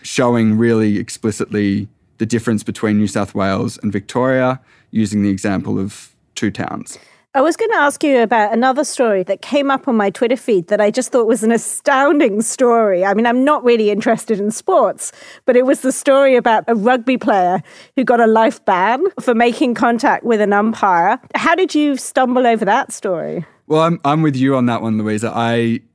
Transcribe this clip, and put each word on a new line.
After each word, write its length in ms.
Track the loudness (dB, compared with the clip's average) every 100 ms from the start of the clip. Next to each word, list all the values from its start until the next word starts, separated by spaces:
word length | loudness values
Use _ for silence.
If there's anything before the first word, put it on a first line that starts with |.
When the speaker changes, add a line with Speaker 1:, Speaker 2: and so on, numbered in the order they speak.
Speaker 1:
showing 560 | -8 -2 0 2 2 2
really 400 | 2 2 0 -2
explicitly 880 | -6 -6 -6 -4 -6 -4 -2 -2 -6 _ _ -8
the 80 | -4
difference 380 | -2 -2 -4
between 320 | -4 -4 0 0
New 120 | 0
South 260 | -2 -4
Wales 440 | -4 -2 -2 -4 -6
and 120 | -6
Victoria, 680 | -6 -6 -2 0 0 0 -4 _ _ _
using 320 | -4 -2 0
the 80 | -2
example 480 | -2 -2 -4 -4 -6
of 380 | -6 -10 -20 _ _
two 160 | -6 -6
towns. 480 | -4 -8 -10 -14 -20 -20 _ _
Speaker 2:
I 80 | 0
was 120 | 0
gonna 220 | 0 -2 0
ask 260 | 0 0
you 180 | 0 2
about 340 | 2 2 2
another 280 | 0 0 0
story 400 | -2 -2 0 0
that 180 | -2 -6
came 280 | -4 -2 0
up 160 | -2 0
on 60 |
my 140 | 0 0
Twitter 300 | 0 -2 0
feed 300 | 0 -2 0
that 120 | 0
I 100 | 0
just 220 | 0 -2
thought 140 | 0 2
was 160 | 0
an 100 | 0
astounding 880 | 0 -2 -6 0 2 2 2 2 0
story. 640 | -4 0 2 2 2 2
I 80 | 0
mean, 140 | 0 0
I'm 180 | 2
not 180 | 2 2
really 280 | 2 2 2
interested 500 | 0 0 -2 -2 -4
in 100 | -4
sports, 600 | -4 0 2 2 -2 -10 -14 -20 -6
but 100 | 0
it 120 | 2 2
was 140 | 2
the 120 | -2
story 440 | -2 2 4 4 4
about 280 | 4 2 0
a 80 |
rugby 440 | 0 2 0 0 -2
player 440 | 0 2 2 0 -6 -18 -8
who 100 | -2
got 160 | 2 4
a 60 | 4
life 380 | 4 2 0
ban 400 | -2 0 0 0 -2 -2
for 140 | -2
making 400 | 2 0 0 -2
contact 500 | 0 0 0 0 0
with 160 | 0 0
an 140 | 2
umpire. 640 | 2 0 0 0 2 2 -2 -4
How 200 | -4 0
did 200 | 0 0
you 220 | 0 0 -2
stumble 500 | -4 0 0 2 2
over 180 | 2
that 260 | 2 0 -2
story? 540 | -6 -6 -4 -6 -8 -10 _ -2
Speaker 1:
Well, 160 | 0
I'm, 180 | 2 0
I'm 200 | 0 0
with 140 | 0 2
you 200 | 0 2
on 80 | 0
that 140 | 0
one, 160 | -2 -2
Louisa. 340 | -2 -4 -4
I 460 | -2 -2 0 0 -2 -8